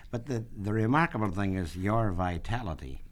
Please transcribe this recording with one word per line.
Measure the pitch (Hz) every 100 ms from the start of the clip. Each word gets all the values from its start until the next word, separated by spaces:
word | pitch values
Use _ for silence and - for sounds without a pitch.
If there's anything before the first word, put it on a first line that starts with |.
| -
But | 120 139
the, | 117 117 107
the | 101
remarkable | 110 110 147 165 117 107
thing | 87 98 95
is | 80 87
your | 101 113 107
vitality | 90 90 85 - 120 101 73 67 69 -